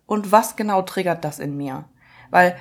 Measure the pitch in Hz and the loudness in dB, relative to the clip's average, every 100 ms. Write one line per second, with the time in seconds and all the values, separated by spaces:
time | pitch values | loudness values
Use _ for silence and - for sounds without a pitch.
0 | - 214 202 208 220 - 208 190 185 - | -6 -4 4 4 4 -4 -2 -2 -2 -2
1 | 180 170 151 143 147 143 139 139 151 _ | -2 -2 -4 -8 -8 -8 -8 -10 -14 _
2 | _ - - 180 180 180 | _ -20 0 4 4 2